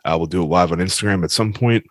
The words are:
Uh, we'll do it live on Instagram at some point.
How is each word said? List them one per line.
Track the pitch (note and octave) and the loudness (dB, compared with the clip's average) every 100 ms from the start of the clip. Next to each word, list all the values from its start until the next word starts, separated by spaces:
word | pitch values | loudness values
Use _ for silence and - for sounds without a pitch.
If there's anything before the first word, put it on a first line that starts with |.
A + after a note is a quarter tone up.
| - | -2
Uh, | D#2+ | -2
we'll | E2 | 0
do | F2+ | -2
it | D#2 | 2
live | F2 F2 | 2 2
on | E2+ | 0
Instagram | F#2 - G#2 G2 | -2 -2 -2 0
at | F2 | -2
some | - G#2+ | -2 -2
point. | G#2 A#2+ A2+ - | 0 0 0 -2